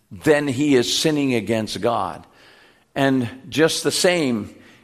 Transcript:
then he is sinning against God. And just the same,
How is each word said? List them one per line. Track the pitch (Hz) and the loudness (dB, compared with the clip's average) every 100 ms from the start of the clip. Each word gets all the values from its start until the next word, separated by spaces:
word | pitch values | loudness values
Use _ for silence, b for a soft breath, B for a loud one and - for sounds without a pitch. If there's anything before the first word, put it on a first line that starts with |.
| _ | _
then | 92 156 147 143 | -4 2 2 2
he | 123 147 131 | 0 2 4
is | 120 - | 2 0
sinning | 160 147 139 | 0 0 0
against | 120 101 113 107 - | 0 0 -2 -4 -4
God. | 110 113 92 78 - b b b b b b 139 | -2 -2 -4 -8 -16 b b b b b b -2
And | 139 131 117 - - | 0 0 -2 -8 -8
just | 113 160 - | 0 0 0
the | 147 | -2
same, | - 190 175 139 113 104 - B B | 0 2 2 0 -2 -6 -14 B B